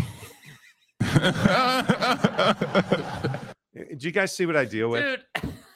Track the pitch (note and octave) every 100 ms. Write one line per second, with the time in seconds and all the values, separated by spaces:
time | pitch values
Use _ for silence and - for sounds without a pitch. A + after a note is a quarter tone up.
0 | - - - - - - - _ _ _
1 | - - F#3 - - G3 B3+ B3+ - B3+
2 | A#3 A#3 - - F#3+ G#3 E3 G3 F#3+ E3
3 | - - D3+ C3 - - _ - - C#3+
4 | D3+ E3+ F#3+ - F3 D3+ A#2+ G#2+ A#2 A#2
5 | C#4+ C4 - - - - -